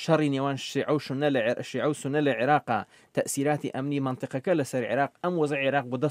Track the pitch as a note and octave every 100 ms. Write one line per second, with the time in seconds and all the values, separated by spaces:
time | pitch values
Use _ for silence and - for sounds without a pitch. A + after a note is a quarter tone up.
0 | - D#3+ D3+ C3+ C#3 C3+ - C#3 - D3
1 | - C3+ D3 C3+ A2+ B2 B2 B2+ C3 D3
2 | C3 D3 D3 A2+ B2+ D3 - A2 - -
3 | _ - - - C#3 D3 C#3 - C#3 C#3+
4 | C3+ B2+ C3+ C3+ G3 F3 C3 C3 A2 A#2+
5 | C#3 - F3+ F3 D3 C#3+ C3+ C#3+ A#2+ B2+
6 | D3